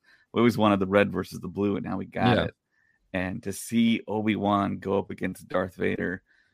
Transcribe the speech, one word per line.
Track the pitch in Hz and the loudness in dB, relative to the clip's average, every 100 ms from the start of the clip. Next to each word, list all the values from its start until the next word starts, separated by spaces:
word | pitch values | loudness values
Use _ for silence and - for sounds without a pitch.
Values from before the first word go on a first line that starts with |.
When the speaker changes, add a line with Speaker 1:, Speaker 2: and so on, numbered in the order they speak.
| _ _ _ | _ _ _
Speaker 1:
We | - | 2
always | 120 110 | 4 4
wanted | 107 98 | 4 4
the | 95 | 4
red | 101 101 | 4 4
versus | 90 85 - | 0 -6 -8
the | - | -10
blue, | 87 101 98 | -2 -2 -2
and | - | -4
now | 95 | -8
we | 92 | -8
got | 95 95 107 | 0 2 2
Speaker 2:
Yeah. | |
Speaker 1:
it. | 80 - _ _ _ _ _ | 0 -8 _ _ _ _ _
And | 92 92 - | -6 -6 -6
to | 101 | -8
see | 92 - 117 117 113 - | -10 -2 2 4 2 -2
Obi-Wan | 107 107 101 101 101 98 95 | -2 0 0 2 2 0 -4
go | 98 98 | -2 -2
up | 92 | -2
against | 95 95 92 - | -6 -8 -8 -6
Darth | 90 92 - | -4 -4 -2
Vader | 95 95 90 92 - _ _ | -4 -2 -4 -6 -12 _ _